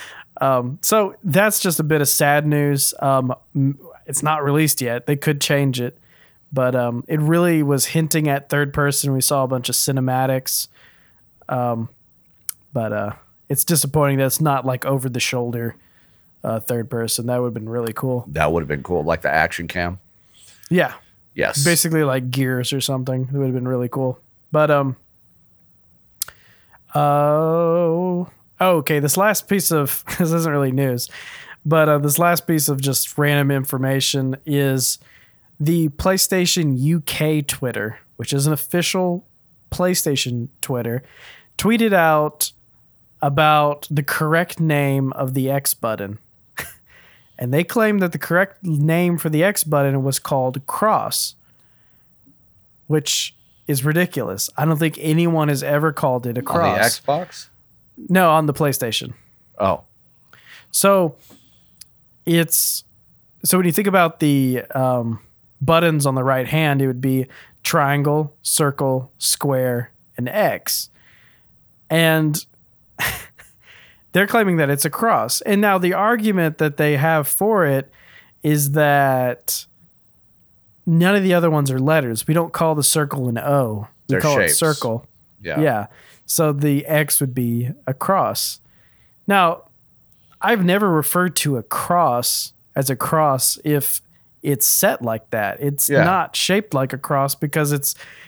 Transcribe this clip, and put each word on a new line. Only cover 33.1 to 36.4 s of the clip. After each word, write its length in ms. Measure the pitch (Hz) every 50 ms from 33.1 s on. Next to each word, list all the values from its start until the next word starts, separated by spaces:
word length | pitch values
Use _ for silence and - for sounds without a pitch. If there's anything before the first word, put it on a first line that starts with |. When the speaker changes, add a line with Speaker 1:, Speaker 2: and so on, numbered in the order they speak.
| - -
Speaker 1:
random 320 | 147 143 147 143 143 139
information 840 | 139 135 131 - - 131 135 135 135 135 135 - - 139 131 131 131 - -
is 520 | 160 143 143 139 135 135 131 127 - - - _ _ _ - _ _ _ _ _ _ _ -
the 280 | 147 151 170 170 160 156
PlayStation 880 | 143 - - 190 190 190 - - 196 185